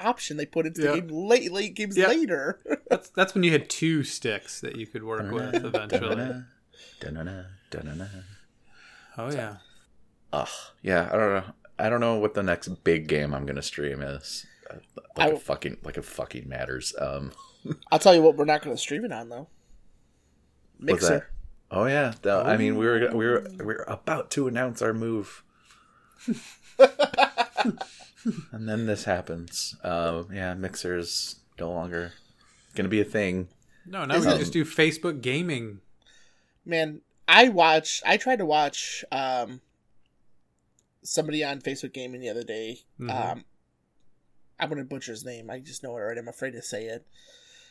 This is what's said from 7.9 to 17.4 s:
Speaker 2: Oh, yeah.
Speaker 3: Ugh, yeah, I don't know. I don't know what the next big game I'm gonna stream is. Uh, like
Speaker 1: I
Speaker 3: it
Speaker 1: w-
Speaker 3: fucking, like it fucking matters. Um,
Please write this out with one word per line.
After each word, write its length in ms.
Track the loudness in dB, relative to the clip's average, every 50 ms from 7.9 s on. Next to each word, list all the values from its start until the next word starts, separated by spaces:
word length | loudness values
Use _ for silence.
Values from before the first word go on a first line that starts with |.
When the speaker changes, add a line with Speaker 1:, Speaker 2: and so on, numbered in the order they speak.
| -10 -10 -10 -12 -14 -16 -18 -20 -20 -20 -20 _ _ _ _ -20 -20 -20 -20 -20 -20 -20 -20 -18 -12
Speaker 2:
Oh, 140 | -10 -8 -6
yeah. 240 | -6 -6 -6 -8 -10 -14 -20 _ -20 -20 -20 _ _ -20 -20 _ _ _ _ -6
Speaker 3:
Ugh, 160 | -4 -4 -4 -4 -8 -14 -16 -18 -18 _
yeah, 260 | -2 2 2 2 2 2
I 40 | 2
don't 180 | 2 2 2 2
know. 100 | 0 -2 -6 -12 _ _ -12 -4 -2
I 100 | 0 0
don't 120 | 2 2
know 160 | 2 2 2 2
what 160 | 0 0 0
the 80 | 0
next 260 | 0 0 0 0 -2 -8 -10 -2 2
big 220 | 2 2 2 2 0
game 240 | 0 0 0 0 -2
I'm 120 | -4 -4
gonna 160 | -4 -6 -6
stream 400 | -6 -8 -6 -6 -4 -4 -4 -6
is. 420 | -6 -8 -8 -10 -10 -12 -12 -12 -14 -16 _ _ -20 -18
Uh, 40 | -18 -20 -20 _ -20
like 80 | -20 -20 -8 -2
Speaker 1:
I 60 | 2 2
Speaker 3:
it 20 | 2
Speaker 1:
w- 100 | 2 0
Speaker 3:
fucking, 360 | -2 -4 -4 -4 -4 -8 -8 -10 -12
like 120 | -12 -10
it 80 | -10 -12
fucking 440 | -10 -10 -10 -10 -10 -10 -12 -12 -10
matters. 460 | -8 -8 -8 -6 -8 -8 -8 -8 -6 -6
Um, 320 | -6 -4 -6 -6 -8 -10 -12 -16